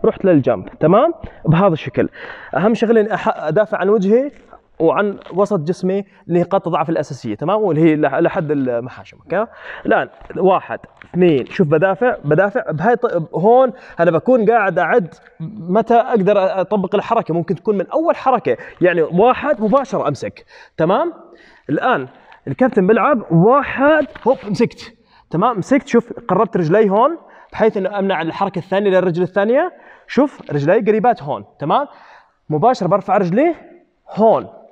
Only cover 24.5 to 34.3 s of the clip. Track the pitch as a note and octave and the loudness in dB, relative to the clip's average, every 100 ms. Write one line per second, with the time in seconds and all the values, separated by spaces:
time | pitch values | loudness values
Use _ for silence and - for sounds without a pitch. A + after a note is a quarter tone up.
24.5 | G3 A#3 - - _ _ _ _ D#3+ A3+ | -2 -2 -4 -20 _ _ _ _ -2 -2
25.5 | B3 - C4 - A#3 - - - F#3 A3 | -2 0 0 2 0 0 -12 -4 0 0
26.5 | F#3 D#3 G3 A3 G3 C4+ E4 - - - | 0 2 2 4 4 2 0 -14 -20 -20
27.5 | - G#3+ G#3+ F#3+ G3+ F#3+ F3 D#3+ - G3 | -2 -2 0 -6 -4 -2 -2 -4 -4 -6
28.5 | F3+ - G3 G#3 F#3 F#3 E3+ F3+ G3+ G3+ | -6 -4 -2 2 2 2 -2 -2 -2 0
29.5 | C4 F4 - - - _ - C#4 - - | 0 0 -6 -20 -20 _ 0 0 -2 -6
30.5 | C#3+ C#3+ G#3 G3+ G#3+ B3 A3+ C#3+ A#2 G2+ | -4 0 0 2 0 0 -2 -4 -8 -10
31.5 | _ D3+ G#3+ C#4+ - - - _ _ _ | _ -2 -2 -2 -12 -20 -20 _ _ _
32.5 | D3 G#3+ B3+ F3 G3 - G3 F3+ F#3+ E4 | 0 0 0 0 -2 0 -2 0 0 0
33.5 | D#4 - - _ _ _ - A3 | -2 -12 -20 _ _ _ 0 2